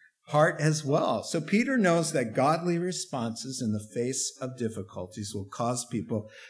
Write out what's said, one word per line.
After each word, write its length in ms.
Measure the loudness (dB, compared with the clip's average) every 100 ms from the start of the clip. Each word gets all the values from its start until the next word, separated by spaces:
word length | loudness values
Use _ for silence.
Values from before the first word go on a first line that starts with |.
| _ _ 0
heart 260 | 4 4 4
as 260 | 0 2 2
well. 380 | 2 2 0
So 180 | -2 -4
Peter 360 | 2 2 4 4
knows 360 | 4 4 2
that 200 | 0 0
godly 440 | 2 4 4 2 0
responses 840 | 0 -4 -6 -4 -4 -4 -8 -4
in 120 | -2
the 140 | -2 -4
face 440 | -4 -2 -2 -6 -6
of 160 | -8 -4
difficulties 760 | -4 -4 -10 -10 -10 -8 -8
will 120 | -8 -8
cause 400 | -4 -2 -2 -4
people 440 | -6 -2 -4 -6 -16